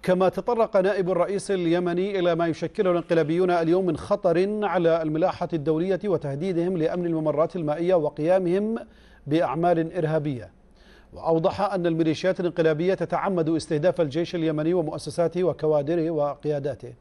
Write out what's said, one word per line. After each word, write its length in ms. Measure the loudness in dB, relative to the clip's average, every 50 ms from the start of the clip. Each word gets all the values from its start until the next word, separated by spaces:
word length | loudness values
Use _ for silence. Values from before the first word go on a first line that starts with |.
| 2
كما 260 | 0 2 4 2 2
تطرق 480 | 2 0 -2 -2 0 0 0 2 2
نائب 320 | 2 2 2 0 0 0 0
الرئيس 420 | 2 0 0 0 -2 -6 -2 -2
اليمني 680 | -2 0 2 2 2 2 0 0 0 -2 -2 -2 -2 0
إلى 160 | 2 2 2
ما 120 | 2 0
يشكله 440 | -2 -2 -4 -6 -6 -2 0 2 2
الانقلابيون 600 | 2 0 0 2 2 2 2 2 2 2 2 2
اليوم 340 | 2 2 2 2 2 2 2
من 120 | 0 -2
خطر 680 | -2 -2 -2 -2 0 2 2 2 4 2 0 0 -2 -2
على 360 | -2 0 2 4 4 2 2
الملاحة 480 | 0 -2 0 0 0 0 0 -2 -6 -4 -4
الدولية 460 | -2 0 0 0 0 2 0 -2 -2 0
وتهديدهم 720 | -2 -2 -2 -2 -4 -6 -4 -4 -2 0 0 0 0 0
لأمن 280 | 0 0 0 0 -2 -2
الممرات 500 | -2 -2 0 0 0 2 2 0 0 0
المائية 400 | -4 -2 -2 -2 0 2 2 2
وقيامهم 800 | 2 2 0 -2 -2 2 2 2 2 2 2 0 0 0 -2 -4 -6 -8 -14 -20 -20 -20 -20 -20 -16 -4
بأعمال 680 | 0 0 2 2 0 0 2 2 4 4 2 2 -2 -2
إرهابية، 580 | -2 -2 0 0 0 0 -2 -6 -6 -8 -14 -18 _ _ _ -20 _ -20 -20 -20 -20 -20 -20 -16
وأوضح 480 | -6 -2 0 0 2 2 0 0 0
أن 240 | -2 -2 -2 -2 0
الميليشيات 540 | 0 0 2 0 0 0 0 -2 -2 -2 0
الانقلابية 540 | -4 -4 0 2 2 2 2 2 0 0 0
تتعمد 560 | 0 -2 -4 -4 -4 -2 -2 -2 0 0 0
استهداف 520 | 0 -2 -2 -2 -4 0 2 0 2 2
الجيش 340 | -2 -2 0 -4 -4 -2 -4
اليمني 380 | -2 -2 -2 -2 0 0 0 0
ومؤسساته 720 | 0 -2 -2 -6 -8 -10 -8 -2 -2 -2 0 0 0 0
وكوادره 640 | 0 -2 0 0 2 2 2 2 0 0 0 0 0
وقياداته 840 | 0 0 -2 -2 -2 -4 -4 -4 -4 -2 -4 -6 -8 -8 -14 -18 -18 _